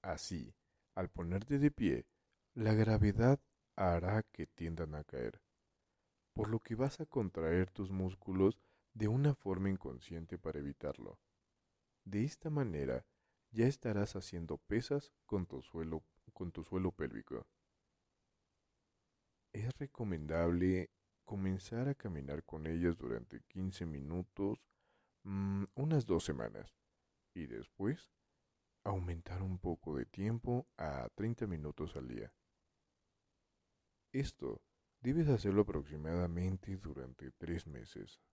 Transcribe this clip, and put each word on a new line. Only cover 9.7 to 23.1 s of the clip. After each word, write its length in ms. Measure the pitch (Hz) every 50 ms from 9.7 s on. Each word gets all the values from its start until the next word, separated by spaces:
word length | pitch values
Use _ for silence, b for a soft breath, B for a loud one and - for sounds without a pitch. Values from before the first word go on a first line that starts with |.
| 95 90 - 67 62 62 - - 82 82 82 80 92
para 220 | 85 - 82 78 73
evitarlo. 600 | 71 71 69 _ - 73 - - - 50 50 _ _ _ _ _ _ _ _ _ _ _ _ _ _ _ _ _ _
De 180 | 98 98 104 120
esta 260 | 147 - _ - 160
manera, 560 | 151 147 135 110 82 73 69 64 62 64 - _ _ _ _ _ _ _ _ _
ya 160 | - 110 117
estarás 480 | 131 139 - - 117 104 101 101 - -
haciendo 420 | 98 - - - 87 82 80 -
pesas 540 | - _ - 101 117 123 - 143 143 - - _ _ _
con 200 | - 107 98 87
tu 160 | - - 65
suelo, 440 | - - - 82 82 80 80 80 - _ _ _ _ -
con 220 | _ - 92 85 -
tu 100 | 85 78
suelo 300 | - 92 92 92 90 -
pélvico. 520 | - 78 64 57 53 - - 65 58 - _ _ _ _ _ _ _ _ _ _ _ _ _ _ _ _ _ _ _ _ _ _ _ _ _ _ _ _ _ _ _ _ _ _ _ _ _ _ _ _ _
Es 260 | - 110 107 123 -
recomendable 1120 | - 143 139 _ - 113 101 90 78 76 76 80 82 85 85 87 87 92 92 92 92 90 - _ _ _ _ _ _ _
comenzar 640 | - 104 98 95 95 95 95 - - 113 117 127 139
a 60 | 139
caminar 500 | _ - 107 85 73 67 69 71 78 -
con 200 | - 80 78 78
ellas 320 | 80 82 85 87 87 82
durante 440 | - 67 60